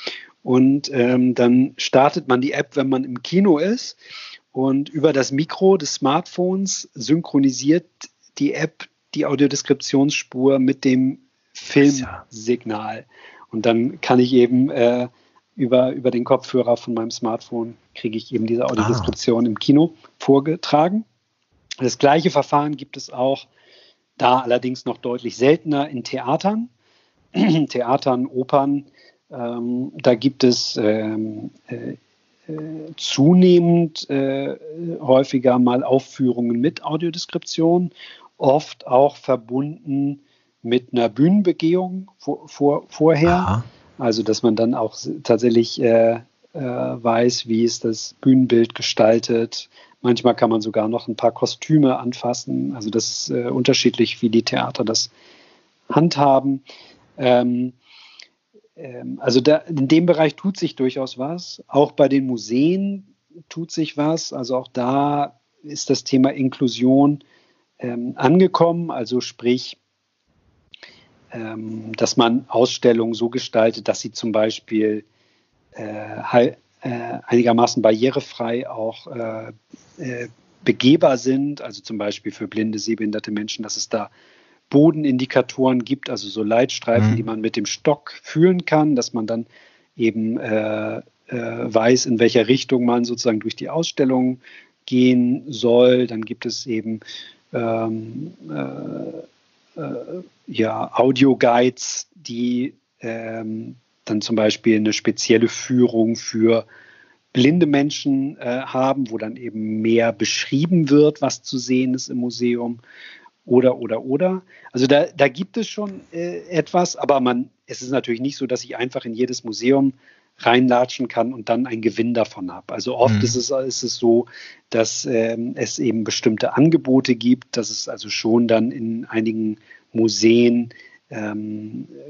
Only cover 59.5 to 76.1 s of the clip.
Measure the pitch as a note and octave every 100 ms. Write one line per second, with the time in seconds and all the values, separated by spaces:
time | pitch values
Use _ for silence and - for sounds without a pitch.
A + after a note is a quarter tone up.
59.5 | D#3 - D#3 C3+ D#3 F3 D#3 D#3 - F#3+
60.5 | F#3+ D#3+ - C3 C3+ C3 B2+ C3+ F3 F3
61.5 | - - C#3 D3 - C#3 C#3 C3 A#2+ G#2
62.5 | B2 D3+ F#3+ G3 G3 - _ _ E3 -
63.5 | E3 E3 - D3+ - D3 D#3+ - C#3+ A#2+
64.5 | B2+ B2+ - B2 C3+ C#3+ C#3+ C#3+ _ _
65.5 | _ D3+ D3 - C3 - C3+ C3 C#3+ C3
66.5 | - B2+ A2+ B2+ C3+ C#3+ D3 _ _ _
67.5 | _ _ - B2 A#2+ A#2+ B2+ - F3 F#3
68.5 | F#3 E3+ E3+ E3 C3 A2+ B2 - - A#2+
69.5 | B2+ - - _ _ _ _ _ _ _
70.5 | _ _ - - - _ _ _ A#2+ A2
71.5 | A2 A2 A2 A2 A2 A#2 - A#2 B2 C3
72.5 | A#2 B2 - B2 A#2 A2+ A2+ A#2 B2+ -
73.5 | A#2 A2+ A2+ G#2 G#2 A2+ - A#2 G#2+ A2
74.5 | - - A2 G#2+ G#2+ - _ _ _ _
75.5 | _ _ - A2 G#2+ -